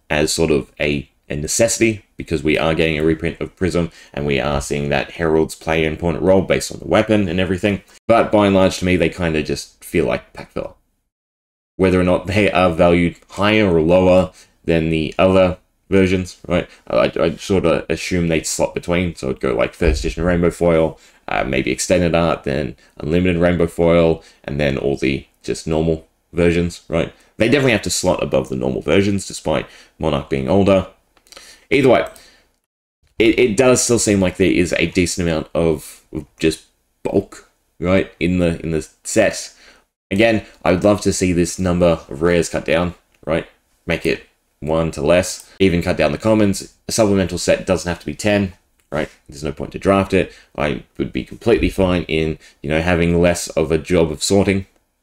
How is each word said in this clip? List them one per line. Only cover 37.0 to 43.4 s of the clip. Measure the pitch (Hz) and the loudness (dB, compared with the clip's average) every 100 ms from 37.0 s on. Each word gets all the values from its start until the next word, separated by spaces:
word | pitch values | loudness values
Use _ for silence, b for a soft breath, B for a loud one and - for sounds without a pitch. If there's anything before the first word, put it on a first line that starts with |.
bulk, | - - 101 - - _ _ _ | -4 -2 -4 -10 -20 _ _ _
right, | 85 95 - - | 0 0 0 -4
in | 85 90 | -2 0
the, | 87 82 | 0 -2
in | - | -4
the | 80 78 _ | -6 -6 _
set. | - - 95 - - b b b b _ _ | -4 0 0 -2 -10 b b b b _ _
Again, | 98 113 110 B B | 0 2 2 B B
I | 78 | 0
would | 90 98 | 2 4
love | 101 | 2
to | - | 0
see | 92 92 | 0 0
this | 87 85 - | 2 0 -2
number | 92 87 87 82 - | -2 2 2 2 -4
of | 67 | -2
rares | 85 87 80 | 2 2 0
cut | 73 | -4
down, | - 80 87 85 _ _ - | -2 -2 -2 -6 _ _ -4
right? | 82 | -4